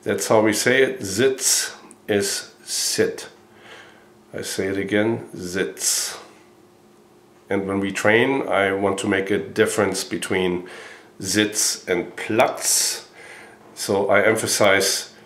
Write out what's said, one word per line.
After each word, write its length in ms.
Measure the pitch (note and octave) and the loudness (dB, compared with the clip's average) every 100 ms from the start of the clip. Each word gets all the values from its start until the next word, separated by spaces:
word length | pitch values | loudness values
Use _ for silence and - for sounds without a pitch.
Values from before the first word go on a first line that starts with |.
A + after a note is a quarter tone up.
That's 240 | - G2+ - | -2 -4 4
how 140 | A2+ | 4
we 120 | A2 | 6
say 280 | G#2 - B2+ | 2 2 4
it. 240 | C3 C3 G2+ | 2 0 -6
Sitz 680 | F#2+ C3 C3 - - - - - - - | 0 0 2 0 0 -2 -8 -20 -20 -2
is 460 | G#2 G2 - - - | 0 0 -4 -8 -18
sit. 680 | - - - - - - - - - - - - - - - _ _ | -10 -6 -4 0 0 -2 -12 -18 -20 -20 -20 -20 -20 -20 -20 _ _
I 80 | - | -12
say 260 | - - F#2+ | -10 -4 -4
it 100 | G2 | -2
again, 520 | G2 G#2 A2 A#2 - - | 0 0 2 0 -6 -12
Sitz. 800 | F2+ F2+ F2+ - - - - - - - - _ - _ _ _ _ _ _ _ _ | -8 -4 -4 -4 -2 -2 -4 -8 -16 -20 -20 _ -20 _ _ _ _ _ _ _ _
And 180 | G2+ G2 | -4 -2
when 120 | G2 | -2
we 120 | G2 | -2
train, 560 | F#2+ G#2 A2 B2+ C#3 G#2+ | -2 4 4 4 0 0
I 240 | F#2 G2 | 0 2
want 240 | G2 G2+ F#2+ | 2 0 0
to 80 | G#2 | 0
make 220 | G2 G2 | 0 0
a 80 | G2+ | -2
difference 680 | - - G#2 - G2+ F#2+ | -2 2 2 4 0 0
between 640 | - - - G2 F#2 F2+ F2+ - - - - _ | -4 -6 -4 0 0 -2 -6 -16 -18 -20 -20 _
Sitz 680 | G2 F#2+ G#2+ - - - - | -4 2 2 2 -2 -2 -2
and 280 | F2+ E2+ - | -2 -2 -8
Platz. 960 | - A2 C3 - - - - - - - - - - - - - | -4 2 2 2 -2 0 0 -4 -12 -20 -20 -20 -20 -20 -20 -12
So 340 | - G2+ G2 | -2 0 4
I 160 | G2+ G2+ | 4 4
emphasize 880 | - G2+ - G#2 G2 F#2+ - - - | 2 0 2 4 4 2 -2 -6 -16